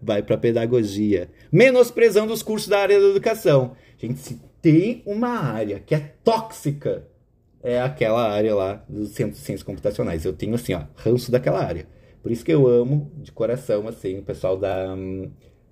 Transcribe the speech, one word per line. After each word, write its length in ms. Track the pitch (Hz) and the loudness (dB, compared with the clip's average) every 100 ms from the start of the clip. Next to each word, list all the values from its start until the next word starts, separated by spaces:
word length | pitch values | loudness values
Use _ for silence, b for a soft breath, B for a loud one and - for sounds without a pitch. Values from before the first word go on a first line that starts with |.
vai 220 | 110 104 | -4 -2
pra 160 | 107 110 | 0 0
pedagogia", 920 | 117 117 117 123 107 98 107 95 87 b b | 0 0 0 0 0 -2 0 0 -2 b b
menosprezando 800 | 165 262 254 240 - 226 196 214 | 6 6 6 4 4 4 4 0
os 100 | 226 | -2
cursos 280 | 214 214 - | -4 -4 0
da 80 | 202 | 2
área 200 | 196 202 | 4 6
da 100 | 196 | 6
educação. 640 | 196 226 220 185 139 123 B B _ | 4 0 0 4 4 2 B B _
Gente, 200 | 113 143 | -8 -8
se 220 | - - - _ | -10 -16 -18 _
tem 400 | 165 156 208 240 | 4 4 4 -2
uma 360 | - 208 240 233 | -6 -4 -2 -2
área 420 | 143 110 104 98 | -4 -4 -4 -6
que 80 | - | -2
é 200 | 151 147 - | -2 -4 -4
tóxica, 800 | - 226 - - 151 139 113 92 - _ _ _ _ _ | 0 0 0 -8 -6 -4 -4 -6 -8 _ _ _ _ _
é 160 | 123 120 | -4 -2
aquela 500 | 127 143 113 113 113 | -2 0 0 2 2
área 240 | 104 110 | 2 2
lá 300 | 104 95 104 - | 0 -2 -6 -10
do 180 | 104 104 | -10 -8
Centro 260 | - 110 | -4 -6
de 60 | - | -6
Ciências 260 | - 98 | -10 -10
Computacionais. 600 | - 98 104 - 117 85 | -10 -6 -4 -2 -4 -4
Eu 80 | 87 | -4
tenho, 220 | - 98 | -4 -4
assim, 180 | 120 - | -4 -2
ó, 100 | 90 76 | -6 -6
ranço 380 | - - 123 123 | -6 0 0 0
daquela 320 | 120 - 190 | -2 0 -2
área. 200 | 147 - - b b b | -2 -6 -12 b b b
Por 80 | - | -8
isso 140 | 117 | -6
que 80 | - | 0
eu 160 | 156 127 | 4 6
amo, 420 | 120 127 147 143 - | 4 2 0 -4 -12
de 160 | 104 | -14
coração, 560 | - 110 123 - 104 110 | -6 -4 -4 -2 -4 -4
assim, 320 | 110 98 98 | -8 -8 -8
o 20 | |
pessoal 340 | 95 95 92 95 | -8 -6 -4 -2
da, 400 | 98 95 95 95 95 95 95 - b b _ | -2 -4 -6 -8 -8 -8 -10 -16 b b _